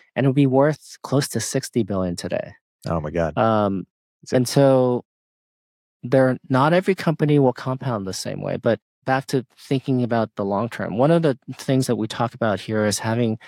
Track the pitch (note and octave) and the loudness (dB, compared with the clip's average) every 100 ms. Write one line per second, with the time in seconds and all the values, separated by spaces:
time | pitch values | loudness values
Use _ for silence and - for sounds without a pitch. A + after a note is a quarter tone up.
0 | _ - C3+ C3 C#3 C3 D3 D3 - - | _ -2 0 2 2 4 2 0 -8 -16
1 | - C3 C#3 A2+ - C3+ - B2 G#2 G2 | -4 -2 -2 -4 -4 -6 -4 -4 -2 -2
2 | F#2 F2 F2+ F2 - - _ _ - E2+ | -4 -4 -6 -6 -8 -16 _ _ -6 -4
3 | D2+ E2 E2 - A2+ A2 G2+ G2 - _ | -4 -2 -2 0 0 2 0 -2 -8 _
4 | _ _ - C3 B2 - C#3 C3 B2+ B2 | _ _ -4 -2 2 4 4 4 2 -2
5 | - _ _ _ _ _ _ _ _ _ | -6 _ _ _ _ _ _ _ _ _
6 | B2 C3+ C3 B2 - C3 C#3+ F3 G3 F#3+ | 0 4 4 2 0 2 4 4 2 0
7 | - D#3 D3+ D3 C3+ - - C3 C3 A2+ | -2 0 2 4 4 0 -4 -6 -4 -4
8 | F#2+ F2+ - F#2+ G2 F2+ A#2+ A2 _ _ | -6 -8 -8 -8 -6 -2 0 0 _ _
9 | - C3 - C3+ A2+ _ - C3+ - B2+ | -2 -2 0 -4 -4 _ -4 -4 0 -2
10 | A#2+ A#2 G#2+ - G2+ G2+ A#2 - F#2+ F#2+ | 0 0 -2 -4 -4 -2 -4 -6 -6 0
11 | C#3+ E3+ D#3+ B2+ - C3 - C3 B2+ A2 | 2 4 2 -2 -6 -8 -2 0 2 -2
12 | A2 - A#2 - A2+ G2 - A2 G#2+ G2 | -2 -4 -4 -2 -2 -2 -2 -2 0 -2
13 | A2+ A2+ A#2 A2 | -2 0 0 -2